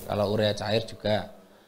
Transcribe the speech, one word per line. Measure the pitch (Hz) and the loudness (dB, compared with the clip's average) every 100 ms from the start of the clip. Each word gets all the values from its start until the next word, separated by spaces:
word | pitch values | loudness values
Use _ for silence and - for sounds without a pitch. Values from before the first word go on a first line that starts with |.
kalau | - 101 101 107 | -4 0 2 2
urea | 107 | 2
cair | 101 104 110 | 0 0 0
juga. | - - 104 104 - - - - | 0 -4 0 0 -2 -14 -20 -20